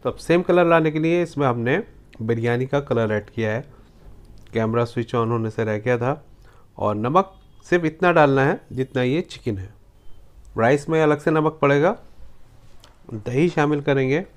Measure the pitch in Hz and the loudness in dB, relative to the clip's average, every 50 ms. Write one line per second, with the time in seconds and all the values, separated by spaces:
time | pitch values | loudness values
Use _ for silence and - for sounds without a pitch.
0 | - 127 113 - - - 165 175 180 - 180 180 175 170 170 165 160 156 147 156 | -4 -6 -6 -6 -2 2 2 2 4 2 2 4 4 4 4 4 2 2 0 0
1 | 156 165 170 175 175 165 - 139 143 131 120 120 117 120 143 185 233 - - - | 0 0 0 0 0 -2 -2 0 0 0 0 0 0 0 0 -2 -2 -8 -16 -20
2 | - - - - 113 110 117 117 113 120 120 123 131 131 - 139 139 - 127 117 | -20 -20 -14 -10 -4 -2 -2 -2 0 -2 0 -2 -2 -2 -2 -4 -2 -2 -2 -2
3 | 113 107 107 107 104 - - - 113 107 107 117 135 - - - - - - - | 0 0 -2 -4 -4 -6 -8 -6 -4 -4 -4 -6 -8 -10 -20 -20 -20 -20 -20 -20
4 | - - - - - - - - - - - 113 113 110 113 120 120 117 - 123 | -20 -20 -20 -20 -20 -20 -20 -20 -20 -6 -4 -2 -2 0 0 0 -2 -2 -2 -6
5 | 117 - - 120 117 113 120 117 113 110 107 - 113 110 107 107 - 127 123 120 | -4 -2 -2 -2 0 0 0 -2 -2 -4 -4 -4 -2 -2 -2 -4 -2 -2 -2 0
6 | 120 127 143 - - - - - - - - - - - _ - 101 104 104 107 | 0 -2 -4 -4 -10 -20 -20 -20 -20 -20 -20 -20 -20 -20 _ -4 -4 -2 -2 -2
7 | 107 123 151 185 196 - - - - - - - - - 175 175 165 156 151 - | -2 0 0 0 -2 -2 -8 -20 -20 -20 -20 -20 -4 0 0 0 0 -2 -2 0
8 | 180 180 170 165 151 143 135 135 135 143 190 - - - - 123 131 - - 127 | 0 2 6 6 6 6 4 4 2 2 0 -2 -8 -12 -6 -6 -6 -4 -2 -2
9 | 123 123 135 165 185 - - - - 123 104 98 95 98 - - - - _ - | 0 0 0 -2 -4 -6 -14 -10 -6 -6 -6 -6 -8 -14 -16 -20 -20 -20 _ -20
10 | _ - - - - - - - - - - - 113 120 143 143 147 - 160 160 | _ -18 -16 -16 -20 -20 -20 -20 -20 -12 -4 0 2 2 2 2 0 -2 0 2
11 | 156 151 151 147 - 170 160 160 156 156 151 - - 143 143 143 147 180 240 - | 4 2 2 2 0 0 2 2 2 0 -2 0 2 2 4 4 2 2 0 -2
12 | - - - - - - - - - - - - - - - - - - - - | -10 -20 -20 -20 -20 -20 -20 -20 -20 -20 -20 -20 -20 -20 -20 -20 -20 -20 -20 -20
13 | - - 120 107 104 123 120 135 170 175 - 160 147 147 151 147 143 156 139 135 | -18 -14 -12 -10 -8 -4 0 0 0 2 2 0 0 0 0 -2 0 0 0 0
14 | 135 131 135 160 196 - - | 0 0 0 -2 -4 -6 -16